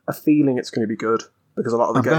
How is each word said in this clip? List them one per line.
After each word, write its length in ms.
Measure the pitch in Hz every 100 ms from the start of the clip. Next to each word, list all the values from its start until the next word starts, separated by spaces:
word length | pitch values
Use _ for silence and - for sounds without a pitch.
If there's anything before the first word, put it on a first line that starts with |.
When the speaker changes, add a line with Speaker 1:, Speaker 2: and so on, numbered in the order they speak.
| -
Speaker 1:
a 40 |
feeling 440 | 135 - 151 139 123
it's 120 | -
gonna 160 | - 110
be 100 | 110
good 280 | 110 113 - _ _
because 180 | - 123
a 40 | 117
lot 120 | 110
of 60 |
the 40 | 117
Speaker 2:
I'm 60 |
glad 120 | 113